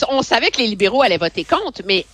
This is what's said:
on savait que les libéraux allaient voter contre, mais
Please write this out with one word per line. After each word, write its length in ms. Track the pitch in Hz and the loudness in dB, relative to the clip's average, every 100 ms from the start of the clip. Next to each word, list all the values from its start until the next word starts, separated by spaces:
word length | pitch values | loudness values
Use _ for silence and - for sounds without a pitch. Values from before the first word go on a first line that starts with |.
| 262 | -2
on 140 | 269 | 0
savait 260 | 254 226 339 | 0 0 0
que 80 | - | 0
les 80 | 233 | -2
libéraux 380 | 202 196 254 | 0 2 4
allaient 160 | 254 170 | 2 2
voter 240 | 170 185 | -2 -4
contre, 400 | 160 349 - - 185 | -2 -2 -2 -8 -2
mais 220 | 190 - | -2 -2